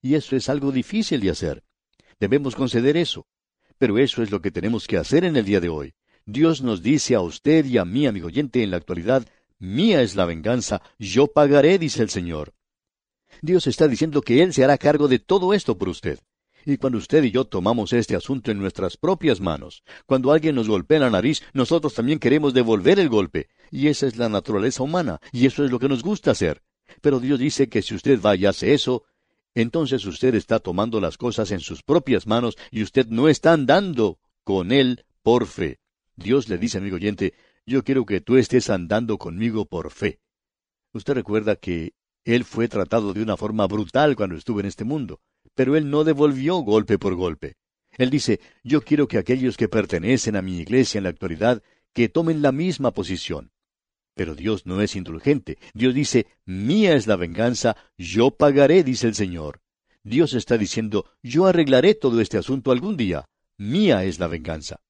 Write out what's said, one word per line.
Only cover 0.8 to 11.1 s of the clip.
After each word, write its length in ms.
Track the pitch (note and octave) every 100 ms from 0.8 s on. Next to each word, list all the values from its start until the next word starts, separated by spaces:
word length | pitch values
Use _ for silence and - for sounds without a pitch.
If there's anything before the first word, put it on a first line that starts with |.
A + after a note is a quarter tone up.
| - G#3+ A3 D3
de 80 | F#2+
hacer. 320 | E2+ E2+ C2+ _ _ _ _ _ _
Debemos 360 | G2+ C3+ C#3 A#2+
conceder 420 | C3 A#2+ B2+ D#3
eso. 280 | E3+ - - _ _ _ _ _
Pero 180 | B2 G#2
eso 240 | C3+ -
es 80 | A2
lo 120 | G2
que 100 | F2
tenemos 360 | E2+ F2+ A2+ -
que 100 | F#2+
hacer 260 | D#2 C#3+
en 140 | F3+ D3
el 80 | G2
día 140 | G2+
de 100 | F2
hoy. 240 | D#2 C#2 _ _ _ -
Dios 360 | G#2+ E3 D3+
nos 220 | B2+ G2+
dice 320 | F2+ D3+ - A#2
a 60 |
usted 440 | F2 - - D#3+ C#3
y 120 | A#2+
a 80 | F2
mí, 200 | A2+ D3
amigo 220 | G2+ E2+
oyente, 340 | G#2 C#3+ B2
en 100 | G#2
la 60 | F2
actualidad, 480 | - F2 F2 C3 A#2 _ _ _
"Mía 420 | F#2 G#2+ A3 F3
es 140 | A#2 F#2+
la 100 | F2
venganza, 560 | E2 E2 B2 - G2+ _ _
yo 280 | G2+